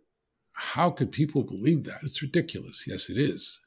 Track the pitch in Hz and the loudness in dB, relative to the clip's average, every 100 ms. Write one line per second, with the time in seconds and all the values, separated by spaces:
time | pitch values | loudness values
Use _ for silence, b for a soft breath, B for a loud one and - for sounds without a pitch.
0 | _ _ _ _ _ - - - 175 - | _ _ _ _ _ -10 -4 2 2 4
1 | 107 - 156 139 107 98 135 156 - - | 0 2 2 2 0 2 4 4 2 -6
2 | 139 - 139 170 - 98 - - - 95 | -8 -6 0 0 0 -6 -10 -10 -8 -6
3 | - 101 143 85 - - | -2 0 0 0 -6 -8